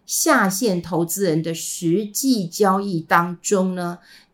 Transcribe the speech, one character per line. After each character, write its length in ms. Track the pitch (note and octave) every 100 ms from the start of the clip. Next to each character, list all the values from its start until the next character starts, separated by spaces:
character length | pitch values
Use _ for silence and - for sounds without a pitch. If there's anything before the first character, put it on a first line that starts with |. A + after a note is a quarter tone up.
| -
下 440 | - E4 C4+ F#3+
线 320 | F#3+ A#3+ F3+
投 240 | E3 E3+ E3+
资 200 | - F#3+
人 160 | D#3+
的 120 | D#3+
实 520 | E3 - - E3+ F3+ G#3+
际 400 | - C4+ A#3 E3+
交 360 | - G3+ G3
易 180 | G3+ E3+
当 380 | - F3 F3 E3+
中 320 | - G3+ F#3
呢， 260 | F#3 F3 F3 - - _